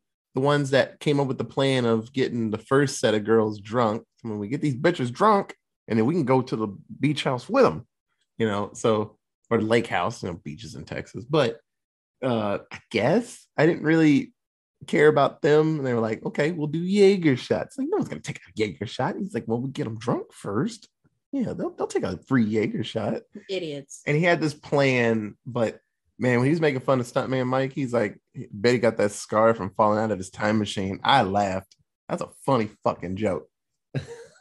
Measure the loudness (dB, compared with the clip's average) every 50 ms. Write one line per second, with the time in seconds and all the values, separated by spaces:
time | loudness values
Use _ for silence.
0 | _ _ _ _ _ _ -4 0 2 2 2 2 0 2 2 2 2 2 -2 -4
1 | -2 0 2 2 0 -2 -2 -6 -6 -6 -2 0 2 2 2 2 2 2 2 0
2 | -2 -4 -2 -2 -2 -2 -2 -2 -2 -2 -4 -4 -2 2 2 2 2 2 -2 0
3 | 0 2 2 2 2 4 4 4 4 2 -2 -6 -8 -4 0 2 2 2 0 -2
4 | -6 _ _ _ -10 -10 -8 -8 -6 -6 -6 -4 -2 -2 -2 0 0 0 0 0
5 | -4 -6 -2 2 2 4 4 2 0 -4 -10 _ _ _ _ _ -6 -2 0 2
6 | 2 2 2 0 2 2 2 2 2 0 -4 -4 -4 -4 -6 -10 -16 -16 -8 -2
7 | 0 0 0 0 -2 -2 -2 -4 -4 0 2 4 4 4 2 -2 -10 _ _ _
8 | _ _ _ _ _ _ _ -2 -2 0 0 -2 -4 -6 -6 -2 0 0 2 0
9 | -2 -6 _ _ _ _ _ _ _ -2 -2 0 2 2 2 2 2 0 -2 -2
10 | -2 -2 -6 -6 -8 -10 -10 -10 -12 -14 -14 -14 -14 -16 -14 -14 -12 -10 -10 -10
11 | -12 -12 -14 -14 -8 -2 0 0 0 0 -2 -6 _ _ _ _ _ _ _ _
12 | _ _ _ -6 -4 -2 -2 0 -2 -2 -4 -6 -8 -12 -20 -20 _ -4 -2 0
13 | 2 2 2 0 -2 -4 -14 -20 _ _ 0 2 2 2 2 0 0 2 4 4
14 | 6 6 4 4 2 -2 _ _ _ _ _ _ _ _ _ -20 -8 -2 2 4
15 | 6 6 6 6 4 2 0 0 2 4 4 4 4 2 0 -2 -2 -2 0 0
16 | 0 -2 -2 -4 -8 -6 -2 -2 -2 -2 -2 -4 -6 -4 -4 -4 -2 0 4 6
17 | 6 6 6 4 4 2 2 2 0 -2 -2 -2 -2 -6 -8 -8 -6 -2 -2 -2
18 | -4 -4 -8 -10 -10 -10 -12 -12 -14 -10 -4 -4 -4 -4 -4 -8 -10 -8 -4 -4
19 | -4 -4 -4 -6 -8 -6 -6 -6 -4 -4 -4 -4 -4 -6 -6 -6 -6 -6 -8 -6
20 | -4 -2 -2 -2 -4 -10 -16 -14 -8 -4 -2 -2 -2 -2 -6 -12 -20 _ _ _
21 | _ _ _ _ _ -8 -6 -4 -4 -4 -4 -6 -8 -8 -8 -8 -8 -4 -4 -4
22 | -4 -4 -6 -6 -4 0 2 2 2 2 0 0 -2 -2 -4 -6 -6 -6 -6 -4
23 | -4 -4 -6 -6 -10 _ -20 -16 -10 -8 -8 -6 -6 -8 -10 -12 -14 -18 -18 -10
24 | -4 -2 0 2 2 2 2 2 0 -2 -4 -6 -6 0 2 4 4 4 4 4
25 | 4 2 2 0 -2 -6 -12 _ -12 -6 -2 -2 -2 -2 -2 -6 _ _ _ _
26 | _ _ _ -2 0 2 2 4 4 2 2 2 2 0 0 0 0 0 0 0
27 | 0 -2 -2 -4 -2 -2 -2 -2 -2 0 0 -2 -2 -2 -4 -6 -4 -2 0 0
28 | 0 -2 -6 -10 _ _ -16 -16 -16 -14 -6 0 2 2 2 4 2 2 2 2
29 | 0 -2 -2 -6 -8 -2 2 4 4 4 4 2 -2 -6 0 2 2 2 2 2
30 | 0 -2 -2 -4 -6 -12 -8 -4 0 0 2 0 0 -2 -4 -6 -4 -6 -6 -4
31 | 0 2 2 2 2 2 0 0 0 0 -2 -6 -8 _ _ _ _ _ _ _
32 | _ -8 -8 -8 -8 -10 -12 _ -2 0 2 2 0 -2 -6 _ -2 -2 -2 -4
33 | -6 -8 -6 -2 -2 -2 -2 -4 -6 _ _ _ _ _ _ _ _ _ -8 -8
34 | -8 -10 -16 -18 -20 -20 _ _